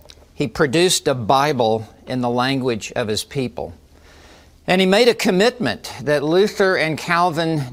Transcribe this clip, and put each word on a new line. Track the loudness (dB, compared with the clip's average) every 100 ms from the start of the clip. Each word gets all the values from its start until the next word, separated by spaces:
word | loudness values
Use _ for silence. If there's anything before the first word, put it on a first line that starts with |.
| -20 -20 -20
He | -6 -6
produced | 0 0 2 2 2 -2
a |
Bible | -2 2 2 2 0 0 0 -4 -16 -10
in | -6
the | -2
language | -2 -2 -2 -2 -4 -6 -6
of | -4
his | -4 -6
people. | -6 -6 -6 -12 -14 _ -20 -20 -20 -20 -20 -20 _ 0
And | 2
he | 4
made | 4 4
a |
commitment | 4 0 2 2 0 -4 -4 -10 -8
that | -2 0
Luther | 2 2 2 2 0 2
and | 0 -2
Calvin | -2 0 0 0 -2 -2 -4